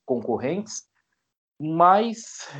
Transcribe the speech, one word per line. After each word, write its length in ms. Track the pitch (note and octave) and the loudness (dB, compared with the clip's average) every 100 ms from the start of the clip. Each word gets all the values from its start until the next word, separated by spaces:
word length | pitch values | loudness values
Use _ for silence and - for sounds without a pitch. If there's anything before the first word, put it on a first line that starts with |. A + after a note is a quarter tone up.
| - | -6
concorrentes. 800 | B2 A2 A2 B2 F#3 G#3+ - _ _ _ _ _ _ _ _ | -4 -2 -4 -2 -6 -8 -14 _ _ _ _ _ _ _ _
Mas 880 | D3+ D#3+ F3 G3 A#3 G#3+ - - - C#3 | -6 4 6 6 2 -6 -14 -16 -16 -12